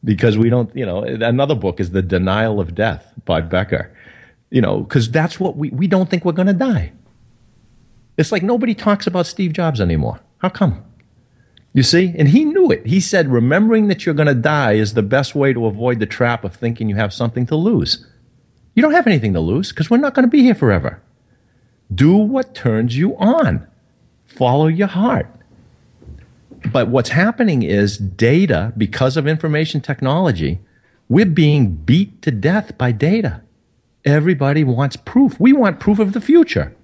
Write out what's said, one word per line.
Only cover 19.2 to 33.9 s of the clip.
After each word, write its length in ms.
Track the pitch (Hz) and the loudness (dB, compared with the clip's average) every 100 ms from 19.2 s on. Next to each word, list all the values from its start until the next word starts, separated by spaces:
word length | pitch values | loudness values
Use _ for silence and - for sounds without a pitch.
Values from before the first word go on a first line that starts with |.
| 107 | 0
to 60 | 87 | -2
lose, 320 | 80 123 190 | 0 -2 -4
'cause 180 | - 160 | -6 0
we're 60 | 233 | 0
not 180 | 285 | 0
gonna 140 | 269 254 | 2 2
be 140 | 302 | 4
here 120 | 247 202 | 4 4
forever. 440 | 127 95 64 - _ _ _ _ _ _ _ _ _ | 2 2 -2 -10 _ _ _ _ _ _ _ _ _
Do 240 | 95 147 196 | 2 4 4
what 360 | 214 262 254 | 2 -2 -6
turns 440 | - 123 110 120 120 | -4 -2 0 -2 -2
you 180 | 185 - | -2 0
on. 500 | 196 320 269 85 - _ _ _ _ _ _ | 0 2 0 -2 -8 _ _ _ _ _ _
Follow 420 | - 127 135 156 | -2 0 2 2
your 200 | 160 196 | 0 -2
heart. 380 | 180 226 - - - _ _ _ _ _ _ - - - _ _ - - | 0 0 -2 -4 -12 _ _ _ _ _ _ -20 -20 -20 _ _ -12 -4
But 180 | 127 117 | -2 0
what's 200 | 127 117 | 0 0
happening 540 | 151 196 233 233 143 | 0 0 0 0 0
is 340 | 87 101 101 101 | 0 0 0 -2
data, 760 | 98 92 113 156 190 87 104 110 | -8 0 2 2 2 0 -2 -4
because 380 | - - 131 143 | -4 0 0 0
of 100 | 143 | -2
information 540 | 160 160 151 160 151 | -2 -2 -2 -2 -6
technology, 800 | - 139 131 156 185 92 73 92 - _ _ _ _ | -6 -6 -2 0 0 0 -4 -6 -10 _ _ _ _
we're 180 | 135 208 | 2 2
being 500 | 156 151 147 113 82 | 2 2 4 0 -2
beat 460 | 78 165 202 - | 0 0 0 -4
to 80 | - | -6
death 460 | 113 139 196 - - | -2 0 -2 -4 -4
by 140 | 127 | -4
data. 500 | 110 147 214 180 85 _ _ _ _ _ | 0 0 0 -2 -8 _ _ _ _ _